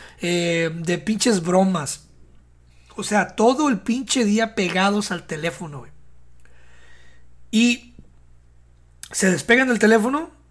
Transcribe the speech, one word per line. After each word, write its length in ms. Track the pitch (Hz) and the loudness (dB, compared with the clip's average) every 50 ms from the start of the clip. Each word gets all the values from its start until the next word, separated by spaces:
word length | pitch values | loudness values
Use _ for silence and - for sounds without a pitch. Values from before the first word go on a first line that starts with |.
| - - - - | -20 -20 -14 -8
eh, 500 | 175 175 175 175 170 170 170 165 165 160 160 | -4 -2 -2 0 0 0 0 -2 -2 -4 -4
de 240 | 170 160 180 170 - | -6 -4 -4 -4 -2
pinches 440 | - 214 220 202 - 240 214 180 | -2 -4 -4 0 2 2 2 2
bromas. 640 | 160 180 180 185 190 190 180 160 143 - - - - - - - - - - - _ _ _ _ _ _ _ - _ - - | 0 2 2 4 4 2 0 -2 -6 -8 -10 -12 -16 -20 -20 -20 -20 -20 -20 -20 _ _ _ _ _ _ _ -20 _ -18 -14
O 80 | 214 190 | -12 -6
sea, 240 | - 208 202 185 - | 0 0 0 0 0
todo 400 | - - 214 240 254 294 302 277 | 0 2 2 2 4 2 2 0
el 100 | 226 - | 0 0
pinche 460 | - - 226 269 - - - 262 226 | -2 -4 -4 -4 -4 -4 -2 0 2
día 320 | 202 208 226 226 220 - | 2 2 0 0 -2 -2
pegados 560 | 226 185 175 - 185 190 202 208 208 202 - | -4 -4 -2 0 0 0 0 0 -2 -4 -4
al 140 | 180 165 - | -8 -10 -8
teléfono, 540 | - 160 151 156 170 170 - 175 151 143 127 | -10 -10 -8 -6 -8 -8 -8 -12 -12 -12 -14
güey. 120 | - - - - - - - - - - - - - - - - - - - - - - - - - - - - - - - - - - | -16 -18 -20 -20 -20 -20 -20 -20 -20 -20 -20 -20 -20 -20 -20 -20 -20 -20 -20 -20 -20 -20 -20 -20 -20 -20 -20 -20 -20 -20 -20 -20 -10 -2
Y 420 | - 220 240 240 240 - - - - - - - - - - - - - - - - - - _ - _ - _ _ - - - | 0 2 2 2 0 -2 -8 -16 -20 -20 -20 -20 -20 -20 -20 -20 -20 -20 -20 -20 -20 -20 -20 _ -20 _ -20 _ _ -20 -18 -12
se 180 | - - 190 190 | -4 0 0 0
despegan 380 | 175 143 - - 240 254 262 254 | 0 0 2 2 2 4 4 2
del 100 | 233 190 | 2 4
teléfono 540 | 214 214 226 220 208 254 277 302 330 - - _ _ _ | 4 4 4 4 2 0 -2 -4 -6 -8 -14 _ _ _